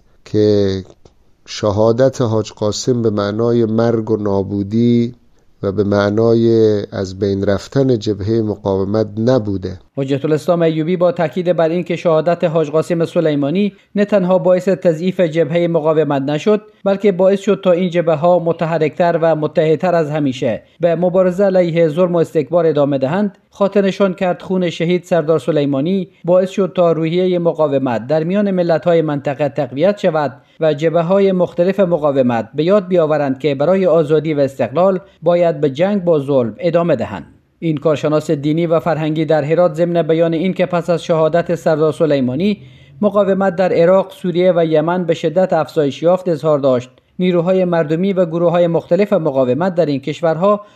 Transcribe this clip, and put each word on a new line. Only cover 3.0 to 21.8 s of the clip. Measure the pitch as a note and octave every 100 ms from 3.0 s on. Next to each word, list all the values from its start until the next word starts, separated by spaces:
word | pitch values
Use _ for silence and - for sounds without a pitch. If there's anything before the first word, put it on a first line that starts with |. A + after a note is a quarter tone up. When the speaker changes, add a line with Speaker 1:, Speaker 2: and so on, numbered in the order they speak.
Speaker 1:
به | A2+
معنای | G#2 G2+ G#2+ A#2 A#2+
مرگ | A2+ A2 A#2 A2+ A2
و | G#2+
نابودی | G#2 G2 G2 G2+ G2+ A2+ A#2+ A#2+ A#2 - _ _ _ _
و | G2+
به | F#2+
معنای | G2+ G2+ G2+ G#2 A#2 A#2 A2+ A2+ A2 G#2 -
از | G#2 F#2+ F#2+
بین | G2+ G2
رفتن | G2 G2 - C3+ C3+ A#2+
جبهه | G#2+ G2 G2 A2+
مقاومت | G#2+ G2 G2+ G2 G2 G#2+ G#2+ G#2
نبوده. | A2+ C3 G#2 F#2+ F#2 F#2 - -
Speaker 2:
حجت | C3+ C#3
الاسلام | D3+ D3+ E3 E3+
ایوبی | E3 D#3 D#3 F3+
با | F3
تاکید | F3 D#3+ F#3 F3 E3+
بر | D#3+
اینکه | F3 E3+ E3+
شهادت | F3+ D#3 D#3 E3+
حاج | F3 D#3+ D3
قاسم | D#3 - F3
سلیمانی | D#3+ F3 D#3+ D3 C#3 F3 G#3 - _
نه | G3
تنها | G3+ G#3 F3+ F#3
باعث | F3+ F3+ F3+
تضعیف | F3+ F3+ D#3 F#3 F#3
جبهه | E3+ D#3 D3+ F3 F3
مقاومت | D#3+ D3+ D#3+ D3+ C#3+
نشد، | C3+ D3+ G#3+ G#3 G#3+ _
بلکه | G3 G3 G3+
باعث | F3+ F#3+ G3
شد | G#3 F#3+
تا | F#3+
این | F3 F#3
جبهه‌ها | E3+ D#3+ D3+ F3 F3+
متحرکتر | E3 E3 D#3+ D#3+ D#3 - F3 E3
و | E3 D#3
متحدتر | D#3 F3 D#3+ D3+ F#3
از | E3+ D3+
همیشه | D#3 C#3+ B2+ C#3 G2+ - -
به | E3+
مبارزه | E3 F3+ F3+ F#3 F3
علیه | G3+ F#3 F3 E3